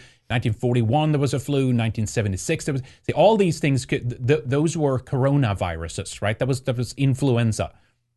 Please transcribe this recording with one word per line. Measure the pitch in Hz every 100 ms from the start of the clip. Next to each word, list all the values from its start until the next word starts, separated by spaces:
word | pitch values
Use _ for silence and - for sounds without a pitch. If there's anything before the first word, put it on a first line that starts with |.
| - _ -
Nineteen | 117 113
forty-one, | 107 123 123 110 143 156
there | 147
was | 139
a | 139
flu. | 131 143 131
Nineteen | 120 113 110 104
seventy-six, | - 104 95 - 160 -
there |
was, | 135 131 -
see, | -
all | - 185 226
these | 190 -
things, | 151 135 -
could, | 151 120 123 123
th-, | 151
those | 123 139 160 165
were | 147 127
coronaviruses, | - 139 135 143 120 98 92 82 82 - - -
right? | 104 110
That | 131
was, | 131
that | - 123
was | 123 -
influenza. | 139 131 139 120 117 104 85 - _ _ _